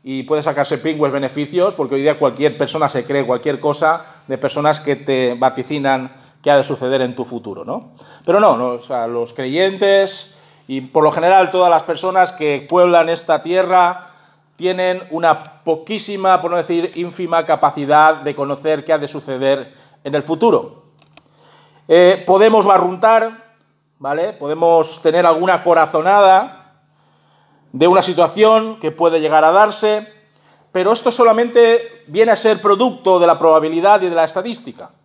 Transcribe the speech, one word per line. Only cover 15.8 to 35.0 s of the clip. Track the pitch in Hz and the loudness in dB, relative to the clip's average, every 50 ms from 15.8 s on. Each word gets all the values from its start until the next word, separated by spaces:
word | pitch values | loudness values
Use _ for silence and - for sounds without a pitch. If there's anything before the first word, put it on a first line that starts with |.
| 160 - 220 208 - - 202 190 190 190 185 180 | -6 -10 -10 -10 -8 -10 -8 -2 0 2 2 2
por | 175 170 | 0 -4
no | 175 | -4
decir | 175 156 - 170 170 165 170 - | -4 -4 -2 -4 -4 -4 -6 -8
ínfima, | 165 175 175 - - 180 165 170 165 160 | -10 -12 -12 -10 -10 -6 -2 -2 -2 0
capacidad | - 156 147 - 143 - 147 143 135 147 151 156 156 160 147 | 0 0 0 0 -2 -2 -4 -2 2 4 4 4 4 2 0
de | 139 147 139 | -6 -8 -6
conocer | 139 139 143 143 139 147 156 156 143 143 | -6 -6 -6 -6 -6 -2 -4 -4 -4 -2
qué | - 160 | -2 -2
ha | 151 | -2
de | 143 143 | -2 -8
suceder | 151 147 - 143 135 127 135 135 139 135 123 - _ _ _ _ _ _ | -12 -14 -10 -10 -8 -4 0 0 0 -2 -4 -14 _ _ _ _ _ _
en | _ 139 143 | _ -6 -6
el | 147 | -6
futuro. | 139 147 170 160 226 233 170 110 - - - _ _ _ _ _ _ _ _ - _ _ _ _ _ _ _ _ _ _ _ _ _ - | -4 -4 -4 0 2 2 2 0 -2 -6 -18 _ _ _ _ _ _ _ _ -20 _ _ _ _ _ _ _ _ _ _ _ _ _ 2
Eh, | 160 175 180 180 190 185 185 | 4 6 6 4 4 2 0
podemos | - 185 190 214 226 220 220 190 | 0 2 4 4 4 4 2 4
barruntar, | 202 190 185 180 180 185 175 226 220 226 226 220 226 226 - - _ _ _ _ _ _ _ _ _ _ _ | 4 2 2 2 0 -4 0 2 2 2 2 0 -2 -8 -16 -20 _ _ _ _ _ _ _ _ _ _ _
¿vale? | 139 139 147 156 175 214 - | -8 -6 -4 -4 -4 -6 -8
Podemos | - 143 143 156 160 170 170 165 165 156 160 - - | -10 -8 -8 -4 0 2 4 4 2 2 0 -6 -2
tener | - 165 156 175 175 | -2 0 2 4 2
alguna | 170 160 160 180 185 180 165 | 2 2 2 2 0 0 0
corazonada | - 175 165 165 156 143 - 156 160 185 202 208 202 190 190 190 233 277 - - _ _ _ _ _ _ _ _ _ _ _ _ _ _ _ _ _ _ _ _ _ _ | 2 2 2 2 2 2 0 -2 0 2 4 4 6 6 6 4 2 -2 -12 -20 _ _ _ _ _ _ _ _ _ _ _ _ _ _ _ _ _ _ _ _ _ _
de | - 127 156 175 | -2 2 4 4
una | 185 190 | 4 4
situación | - 180 175 170 175 156 - 202 214 220 220 220 220 220 220 220 | 2 0 0 0 0 0 2 2 4 4 4 2 0 -4 -10 -8
que | - 156 | -8 -8
puede | 156 - 170 165 165 160 | -4 0 0 0 0 0
llegar | 156 151 156 156 | 0 2 2 4
a | 156 160 | 4 4
darse, | 170 196 214 214 208 - 220 214 214 214 214 - _ _ _ _ _ _ _ _ _ _ _ _ | 4 4 2 2 0 -4 -2 -2 -2 -2 -6 -12 _ _ _ _ _ _ _ _ _ _ _ _
pero | - 185 180 202 | -6 -2 0 0
esto | 233 226 - 254 | -2 0 -2 -4
solamente | 226 - 240 233 214 226 240 240 233 240 233 226 233 233 - - - _ _ | 0 2 4 4 4 2 0 0 4 4 4 4 4 0 -2 -6 -18 _ _
viene | - 147 202 226 226 | -8 -2 0 2 2
a | 214 | 2
ser | 196 - 220 214 180 | 0 2 0 0 0
producto | - 202 202 196 254 254 185 - - 190 185 180 | 2 0 2 2 0 -2 -2 -2 0 0 2 4
de | 175 | 4
la | 170 165 156 | 2 2 4
probabilidad | 160 165 160 160 156 160 165 170 175 202 208 202 | 4 4 4 4 2 0 -4 0 2 4 2 2
y | 185 180 | 2 -2
de | 170 | 0
la | 165 160 | -2 -2
estadística. | 160 - 190 190 240 226 - - - - - 180 - _ _ | -2 -4 -8 -8 -8 -12 -12 -14 -20 -20 -20 -20 -20 _ _